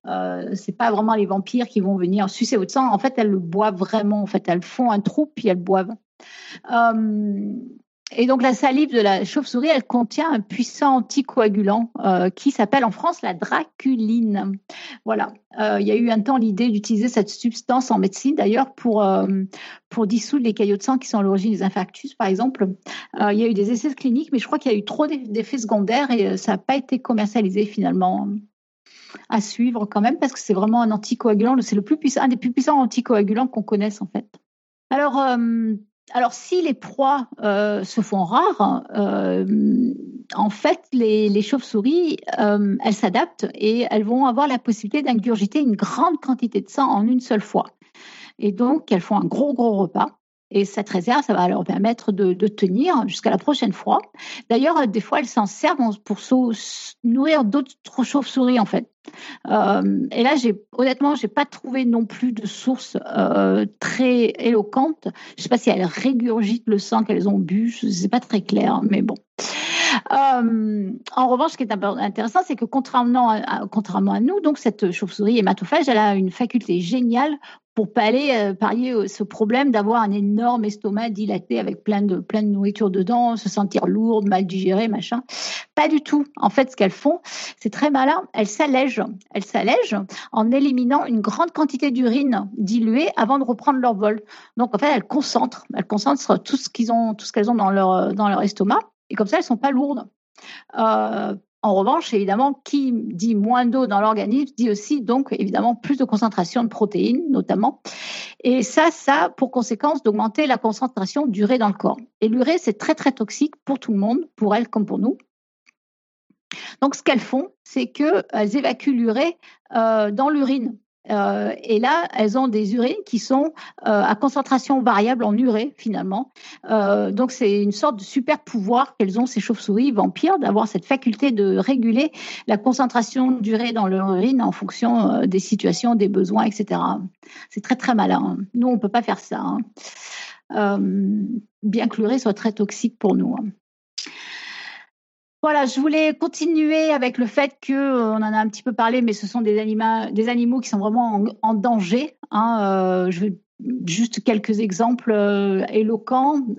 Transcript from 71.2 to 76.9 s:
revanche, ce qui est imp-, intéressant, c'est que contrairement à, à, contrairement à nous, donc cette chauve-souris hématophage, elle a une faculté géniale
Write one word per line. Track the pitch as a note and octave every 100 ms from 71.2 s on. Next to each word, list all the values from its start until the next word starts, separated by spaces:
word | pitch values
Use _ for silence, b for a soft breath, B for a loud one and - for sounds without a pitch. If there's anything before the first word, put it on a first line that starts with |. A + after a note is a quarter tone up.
| B3+
revanche, | B3 D#4+
ce | -
qui |
est | A3+
imp-, | G#3+ G3+ B3
intéressant, | G#3 - A3 F4+
c'est | F#4 C4+
que | A3+
contrairement | C4+ B3+ B3+ A#3+ B3 A#3+
à, | G#3+
à, | - G#3 G3+
contrairement | G#3 G3+ F3+ G3
à | G3
nous, | B3 G4+
donc | D#4 D4
cette | A#3+ - F#3+
chauve-souris | F3 F#3+ - G#3 A#3+
hématophage, | F#3 G3 F3+ D4+ C#4
elle | A3
a | G#3+ G3
une | F#3
faculté | - B3 B3 - F3+
géniale | F3